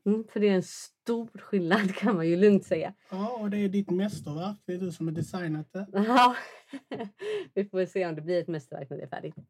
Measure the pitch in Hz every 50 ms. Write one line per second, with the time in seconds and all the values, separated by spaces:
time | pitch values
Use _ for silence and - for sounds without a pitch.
0 | _ 202 214 220 220 - - 220 208 202 196 185 175 - - - - - _ _
1 | _ - 233 233 226 226 - 196 - - 208 190 170 160 190 214 208 185 196 -
2 | 196 240 208 165 165 165 170 180 208 208 202 190 - - 175 160 - 190 202 _
3 | _ _ 190 190 208 233 254 226 214 202 202 208 202 190 190 202 196 - 175 185
4 | 202 214 180 156 - 151 143 160 180 202 208 - _ - 180 180 190 175 160 -
5 | 160 165 156 170 156 - - 185 175 160 156 156 156 - - 185 202 - - 196
6 | 214 226 247 247 247 247 247 - - - - - _ _ 277 269 - _ 254 -
7 | 185 202 - _ 392 427 427 403 359 - _ 202 202 202 - 185 185 175 - 196
8 | 180 170 160 151 151 170 180 175 165 - 165 151 - _ - - 139 - 143 -
9 | - - - - - 160 - - - _